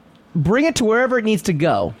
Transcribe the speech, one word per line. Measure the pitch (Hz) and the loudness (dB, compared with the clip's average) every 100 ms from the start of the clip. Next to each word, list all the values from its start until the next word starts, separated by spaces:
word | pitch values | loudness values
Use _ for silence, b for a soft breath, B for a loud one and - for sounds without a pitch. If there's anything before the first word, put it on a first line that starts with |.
| - - - | -20 -20 -8
bring | 170 143 240 320 | -2 0 2 0
it | - | 0
to | |
wherever | 214 233 254 247 | 0 2 0 0
it | |
needs | 220 190 | 0 0
to | - | 0
go. | 151 165 104 87 113 | 0 0 0 -2 -8